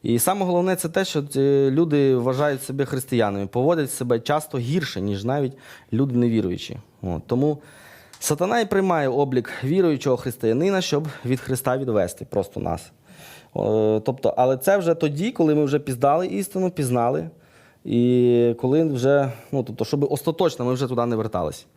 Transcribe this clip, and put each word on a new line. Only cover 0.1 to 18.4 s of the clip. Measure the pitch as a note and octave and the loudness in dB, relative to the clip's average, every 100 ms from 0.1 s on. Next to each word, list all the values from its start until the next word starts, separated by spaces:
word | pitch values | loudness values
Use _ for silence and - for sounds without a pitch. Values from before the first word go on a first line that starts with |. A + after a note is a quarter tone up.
| A#2 | 0
саме | F3+ G3+ F#3 | 2 0 2
головне | F3 F#3 F3+ | 2 2 -2
це | E3 | -2
те, | F3+ | -2
що, | F#3 D#3 C#3+ C#3 | 0 -4 -2 0
е, | C#3 C#3 C#3 | 2 4 4
люди | C3+ E3 D3 C#3 B2+ | 2 2 4 4 2
вважають | A#2+ C3 D3 C3+ | 2 0 0 -2
себе | - C#3 | -6 -4
християнами, | C3 C3+ - B2 G#2 G2 G2 | -4 -4 -2 0 0 -2 -4
поводять | B2 C#3 E3+ C3+ | 0 2 0 -2
себе | - B2 A#2 | -4 -2 -2
часто | - D3+ - C3 | 0 -2 -2 -6
гірше, | A#2+ F3 D3 G2 | -2 -2 -2 -4
ніж | G2+ G2 | -4 -4
навіть | A2+ C#3+ C3+ C3+ - - _ | -2 -2 -4 -6 -20 -20 _
люди | D#3+ C#3 A#2+ | -2 0 2
невіруючі. | A#2+ A2+ F#2+ F2+ - - - _ | 2 2 0 -6 -10 -14 -16 _
От. | F#2 E2 - | -6 -6 -2
Тому | B2 D3 C#3+ - - - - - - | 0 0 -2 -12 -20 -20 -20 -20 -10
сатана | - D3+ F#3 A#3 | -4 -2 0 0
і | G#3+ | 0
приймає | G3 F#3+ E3 C3+ | 0 2 2 2
облік | B2+ C#3 B2+ A#2 - | 0 0 0 -2 -6
віруючого | C3 F#3 F3 C#3 C#3 B2 | -2 2 2 2 0 0
християнина, | C3 - A2+ A#2 F#3 F#3+ | -2 -2 0 2 2 0
щоб | F3+ D3 D#3 - | 0 -2 -4 -8
від | A#2+ B2+ | -4 -4
Христа | - B2+ - C3 | -2 -2 -2 -2
відвести | C3 G#2+ F2+ - | 0 0 0 -4
просто | - G2+ F2+ - | -6 -4 -4 -6
нас. | E2 E2+ - _ _ - - - - - | -4 -6 -8 _ _ -20 -20 -20 -10 -4
Е, | G2+ A2 G#2+ A2 | 0 2 2 2
тобто, | A2 B2+ A2 - | 0 0 0 2
але | B2+ C3 | 2 2
це | G3 G3+ | 2 2
вже | E3+ | 2
тоді, | E3 D3+ C#3+ G#3 | 0 0 0 -4
коли | C4 D#3+ | 2 2
ми | D3+ | 4
вже | C#3+ D3 | 2 0
пізнали | C#3+ A#2+ C#3 D#3 F#3 | -2 0 2 2 0
істину, | F#3+ F#3+ F#3+ F#3 | -4 -4 -2 -2
пізнали, | F3+ C3 B2 A#2 D3 E3 - _ _ - _ | -2 -2 0 0 0 -6 -14 _ _ -20 _
і | - A#2+ B2 B2 B2 A#2+ | -2 2 4 4 4 4